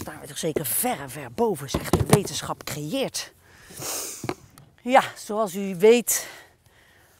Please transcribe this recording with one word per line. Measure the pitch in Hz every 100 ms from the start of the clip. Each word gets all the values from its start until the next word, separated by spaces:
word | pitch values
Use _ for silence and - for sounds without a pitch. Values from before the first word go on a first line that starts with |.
staan | - 147
we | 143
toch | 139
zeker | 170 147 143
ver | - 247 180
en | 139
ver | 147 127
boven, | 120 233 165 139
zeg. | - -
De | - -
wetenschap | 208 - 147 - 151
creëert. | - 151 151 262 196 - - - - - - - - - - - - - - - - _
Ja, | 240 254 - -
zoals | - 208 208
u | 190 196 175
weet, | 214 240 - - - - - _ _ _ _ _ _ _